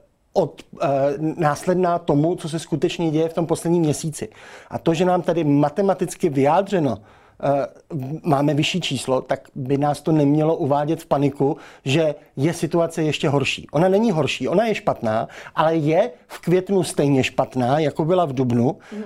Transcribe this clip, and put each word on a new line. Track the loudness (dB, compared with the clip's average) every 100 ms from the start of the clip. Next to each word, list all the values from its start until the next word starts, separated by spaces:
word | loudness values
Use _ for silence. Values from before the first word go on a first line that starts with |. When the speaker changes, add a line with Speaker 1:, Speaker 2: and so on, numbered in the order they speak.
| _ _ _
Speaker 1:
od, | -2 -2 -4 -18 -4
eh, | -2 0 0 -2 -4 0
následná | 0 0 -2 0 0 0
tomu, | 0 2 2 -2
co | -6
se | -8
skutečně | -4 -2 -2 0 0
děje | 0 0
v |
tom | -2 -2
posledním | 0 0 2
měsíci. | 2 -2 -6 -8 -12 -16 -20 -20 -12
A | -4
to, | 0
že | 2
nám | 2 2
tady | 0 0
matematicky | 2 2 2 2 0 0 -4 -2 -2
vyjádřeno, | 2 2 2 2 0 0 -4 -12 -20 _ -6
eh, | -2 -2 -4 -10 -12 -10 -8 -6
máme | 0 2 2
vyšší | 2 0 -2
číslo, | -4 -4 -2 -2
tak | -2 -6 -8
by | -8 -2 0
nás | 0 -2
to | 0
nemělo | 2 4 4 2 0
uvádět | 0 0 0 -4
v | -2
paniku, | 0 0 0 -2 -2 -10 -10
že | -2 0 0 -2 -10 -2
je | -2
situace | -2 0 0 0 0
ještě | -2 0 0
horší. | 0 0 -4 -4
Ona | 0 2
není | 4 2
horší, | 0 -2 -4 -2
ona | 0
je | 0
špatná, | -2 -2 -2 -2 -2 -4 -10 -8
ale | 0 2 2
je | 2 2 0 -4 -20
v | -8
květnu | 0 0 2 0
stejně | 0 0 2 2
špatná, | 2 -2 -2 -2 0 2
jako | 0 -2
byla | 0 0
v | 0
dubnu. | 0 0 2 0 -2 -10
Speaker 2:
Mhm. | -12